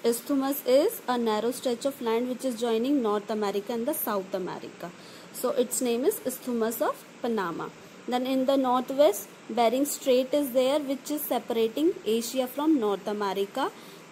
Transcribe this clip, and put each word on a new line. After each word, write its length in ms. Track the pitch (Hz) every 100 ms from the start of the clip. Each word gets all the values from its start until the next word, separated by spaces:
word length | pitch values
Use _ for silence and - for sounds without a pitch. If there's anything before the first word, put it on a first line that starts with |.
Isthmus 640 | 233 233 - 277 269 277 -
is 360 | 262 381 - -
a 120 | 247
narrow 320 | 226 214 233
stretch 340 | 254 262 233
of 160 | 277 269
land 300 | 233 226 247
which 160 | 247 262
is 120 | 220
joining 440 | 233 226 254 294
North 260 | 220 208 208
America 460 | 214 202 202 202
and 120 | 233 240
the 60 |
South 400 | 311 - 208 185
America. 580 | 190 175 160 - - 175 - - - -
So 160 | - 247
its 320 | - 247 -
name 240 | 247 233 311
is 120 | -
Isthmus 560 | 262 254 - 240 226 233
of 240 | 339 571 - -
Panama. 460 | 240 220 175 160 - - - - -
Then 180 | 247 254
in 200 | 262 262
the 100 | 277
northwest, 720 | 254 254 254 269 311 415 - - -
Bering 300 | 220 226 254
Strait 480 | 285 - 277 254 262
is 200 | 294 277
there, 260 | 254 254 302
which 320 | 269 269 -
is 100 | 294
separating 680 | - 254 - 226 226 254 320 - -
Asia 400 | 226 233 262 247
from 340 | 285 311 302
North 260 | 214 196 -
America. 640 | 208 202 190 202 262 339 - - - -